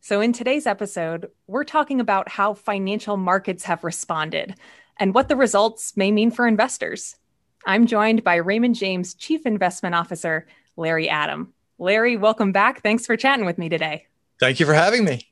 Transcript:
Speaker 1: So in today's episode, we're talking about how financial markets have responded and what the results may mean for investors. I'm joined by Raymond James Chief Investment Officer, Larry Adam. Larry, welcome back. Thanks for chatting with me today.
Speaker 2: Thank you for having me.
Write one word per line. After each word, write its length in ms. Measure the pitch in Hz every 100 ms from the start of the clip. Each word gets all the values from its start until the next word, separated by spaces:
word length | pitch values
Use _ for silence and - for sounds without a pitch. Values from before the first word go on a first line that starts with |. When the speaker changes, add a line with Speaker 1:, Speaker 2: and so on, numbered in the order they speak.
Speaker 1:
So 200 | - 202
in 140 | 226
today's 320 | 240 240 285 294
episode, 640 | 202 202 - 165 165 - _ _
we're 180 | 208
talking 340 | 294 311 294 269
about 300 | 233 196 190
how 240 | - 202
financial 640 | 202 - 202 190 208 - 202
markets 480 | 185 190 190 180
have 200 | - 170
responded 720 | 170 - - 160 156 165 - 190 - - _ _
and 160 | 196
what 160 | 196 262
the 40 |
results 640 | 269 269 202 220 226 - -
may 160 | 196
mean 180 | 208 226
for 160 | 233 240
investors. 680 | 214 247 - - 92 - - _ _ _ _
I'm 220 | - 196 233
joined 360 | 226 214 226
by 120 | 208
Raymond 400 | 175 170 214 240
James 400 | 233 190 185 180
Chief 320 | - - 320 285
Investment 480 | 208 185 170 185
Officer, 520 | 175 170 165 170 160 156 _ _ -
Larry 320 | 165 165 160
Adam. 460 | 151 151 147 180 _ _ _
Larry, 400 | 175 214 233 233
welcome 340 | 208 220 202
back. 300 | 196 214 269
Thanks 240 | 208 226 -
for 100 | 226
chatting 300 | 269 269 190
with 100 | 170
me 140 | 165
today. 360 | 165 156 156 _ _ _ _
Speaker 2:
Thank 220 | 127 131
you 60 | 151
for 80 |
having 320 | 156 175 240 202
me. 200 | 123 -